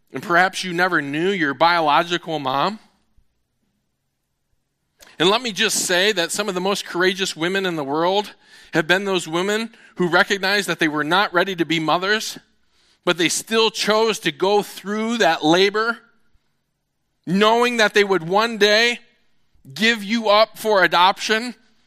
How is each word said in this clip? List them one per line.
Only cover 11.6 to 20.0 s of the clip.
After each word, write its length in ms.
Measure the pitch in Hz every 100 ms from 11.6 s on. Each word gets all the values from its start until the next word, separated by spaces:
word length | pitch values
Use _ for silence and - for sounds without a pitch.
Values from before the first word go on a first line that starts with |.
| 160
be 140 | 160
mothers, 600 | 156 170 185 220 - - - _ _ _ _ _ 180
but 140 | 170
they 100 | 156
still 400 | - - 226 220
chose 480 | - - 214 226 202
to 120 | 175
go 320 | 143 190 208
through 540 | - - 190 214 220 233
that 260 | 175 160 151
labor, 540 | 175 196 208 226 226 _ _ _ _ _ _ _ _ _ _ _ _ -
knowing 500 | 190 214 233 240 233
that 160 | 208
they 100 | 208
would 240 | 202 185 165
one 300 | 196 233 220
day 420 | 208 214 240 233 - _ _ _ _ _ 135 135
give 280 | 226 233